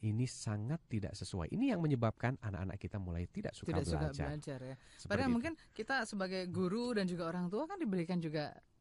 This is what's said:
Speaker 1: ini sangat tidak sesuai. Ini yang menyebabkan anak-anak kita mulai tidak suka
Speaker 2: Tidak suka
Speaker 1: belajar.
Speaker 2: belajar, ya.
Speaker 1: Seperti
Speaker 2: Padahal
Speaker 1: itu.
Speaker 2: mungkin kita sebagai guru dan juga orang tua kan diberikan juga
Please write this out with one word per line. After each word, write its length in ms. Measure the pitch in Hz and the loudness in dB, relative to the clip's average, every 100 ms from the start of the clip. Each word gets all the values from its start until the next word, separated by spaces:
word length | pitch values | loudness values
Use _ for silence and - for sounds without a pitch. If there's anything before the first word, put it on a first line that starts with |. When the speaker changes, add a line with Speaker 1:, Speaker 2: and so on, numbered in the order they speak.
Speaker 1:
ini 260 | 110 107 131 | 0 2 0
sangat 560 | - 110 104 113 160 | -2 -4 -2 -2 -4
tidak 300 | - 110 95 | -2 -2 -2
sesuai. 320 | - - 95 80 | -6 -4 -2 0
Ini 220 | 196 277 | 2 2
yang 100 | 180 | 4
menyebabkan 540 | 156 131 113 - 120 135 | 4 4 4 2 -2 0
anak-anak 380 | 110 80 95 98 | -4 -2 -4 -4
kita 220 | 90 104 | -4 -4
mulai 260 | 90 85 87 | -2 -2 -2
tidak 280 | 202 208 | -4 -6
suka 160 | - - | -4 0
Speaker 2:
Tidak 160 | - - | 0 2
suka 240 | 156 151 | 0 0
Speaker 1:
belajar. 180 | 143 143 | 0 -2
Speaker 2:
belajar, 300 | 151 147 131 | -2 -6 -8
ya. 160 | 127 131 - | -8 -12 -16
Speaker 1:
Seperti 140 | - 196 | -14 0
Speaker 2:
Padahal 220 | 202 262 | 2 4
Speaker 1:
itu. 60 | 233 | 2
Speaker 2:
mungkin 140 | 311 320 - | 0 -6 -10
kita 260 | - 214 269 | -8 -2 0
sebagai 380 | 226 202 185 185 180 | 0 -2 0 0 -2
guru 420 | 175 185 220 247 | 2 2 2 2
dan 140 | 220 185 | 2 2
juga 180 | 175 | 0
orang 220 | 165 175 175 | 0 0 0
tua 180 | 208 | 0
kan 140 | 320 392 | -2 -2
diberikan 400 | 247 185 170 180 | 2 2 2 0
juga 320 | 160 151 143 - - _ | 2 0 -2 -6 -20 _